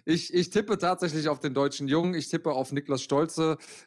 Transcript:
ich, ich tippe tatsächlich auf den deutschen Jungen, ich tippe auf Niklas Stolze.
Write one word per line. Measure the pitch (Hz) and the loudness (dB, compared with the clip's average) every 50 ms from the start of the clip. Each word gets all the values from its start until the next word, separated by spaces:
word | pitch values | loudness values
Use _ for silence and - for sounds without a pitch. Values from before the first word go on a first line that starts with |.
| - | -2
ich, | - 165 170 - - - | 0 0 0 0 0 0
ich | 180 170 - | 0 2 2
tippe | - 208 208 220 208 - | 2 0 0 0 0 0
tatsächlich | 180 175 185 175 180 165 143 160 151 156 | 2 0 0 0 -2 -2 -2 -2 0 0
auf | 147 147 | 0 0
den | - 147 127 | -2 -2 0
deutschen | 139 139 139 139 - 143 135 | 2 0 0 0 -2 -2 0
Jungen, | 147 160 170 180 180 | 2 2 2 2 0
ich | 156 135 - | -2 -2 -2
tippe | - 165 - 160 | -2 -2 0 0
auf | 139 131 131 - | 0 -2 -2 -2
Niklas | 139 143 139 - 139 123 | -4 -4 -2 -2 -2 -2
Stolze. | - - 143 143 165 160 - 160 160 160 156 156 - - - - - | -2 0 2 2 2 0 0 0 0 0 0 -2 -6 -14 -20 -20 -12